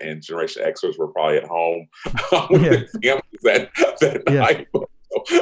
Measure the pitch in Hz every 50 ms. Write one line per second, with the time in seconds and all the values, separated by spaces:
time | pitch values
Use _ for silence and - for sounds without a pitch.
0 | - 78 78 78 76 - 82 85 80 80 - - - 78 - - - 87 78 80
1 | 78 76 - 82 78 78 76 76 - 80 85 85 82 82 85 85 82 _ _ -
2 | - - - 113 - - 185 165 - - 180 160 175 156 139 120 113 - - 110
3 | - 127 139 135 - _ - - - 113 - - - - - - 339 - - -
4 | 156 143 - - - - 139 139 127 - 156 - - - - - - - - -
5 | - - - - - - 339 339